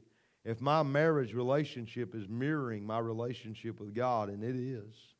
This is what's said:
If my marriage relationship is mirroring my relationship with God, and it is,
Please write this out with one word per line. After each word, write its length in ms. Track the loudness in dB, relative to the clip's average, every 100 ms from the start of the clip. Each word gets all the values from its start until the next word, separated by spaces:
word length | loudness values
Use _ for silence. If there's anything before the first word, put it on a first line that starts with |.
| _ _ _ _
If 160 | -6 0
my 220 | 4 4
marriage 520 | 4 6 6 4 2
relationship 800 | 0 2 2 2 -4 -8 -6 -4
is 140 | -6 -6
mirroring 580 | -2 0 0 -2 -4 -2
my 120 | -2
relationship 800 | 0 -2 -4 -6 -10 -8 -8 -8
with 140 | -6
God, 360 | 0 2 2 0
and 120 | -2
it 120 | -2 -2
is, 380 | -4 -6 -10 -18 -20